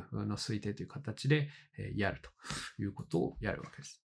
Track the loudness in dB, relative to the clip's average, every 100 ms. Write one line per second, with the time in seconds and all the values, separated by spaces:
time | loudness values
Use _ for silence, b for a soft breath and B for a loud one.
0 | -4 -2 0 0 0 0 0 -2 -6 -6
1 | -6 0 4 6 4 B B -8 -4 2
2 | 2 2 -8 -14 B B B -2 -2 -2
3 | 0 2 2 2 0 0 -4 -12 -16 -18